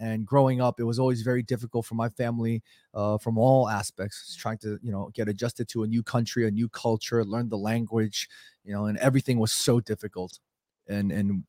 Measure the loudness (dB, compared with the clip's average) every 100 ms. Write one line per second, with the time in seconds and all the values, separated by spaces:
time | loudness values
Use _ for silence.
0 | -4 -4 2 4 6 4 0 0 -2 2
1 | 0 0 0 0 0 -4 -2 -4 -2 -2
2 | -2 -2 -2 0 0 -2 -6 _ _ -2
3 | 0 0 0 4 6 6 4 0 -4 -6
4 | -8 -8 -16 -10 -8 -6 -6 -6 -6 -6
5 | -6 -4 -4 -2 -4 -4 -6 -4 0 0
6 | 0 0 0 0 0 0 -2 -2 0 0
7 | 0 0 0 -2 -2 -2 0 -2 0 0
8 | 0 -2 -10 -14 -20 _ -8 -4 -2 2
9 | 2 2 2 2 2 2 2 2 2 -6
10 | -8 -10 -10 -14 _ _ _ _ -6 -2
11 | 0 0 0 -2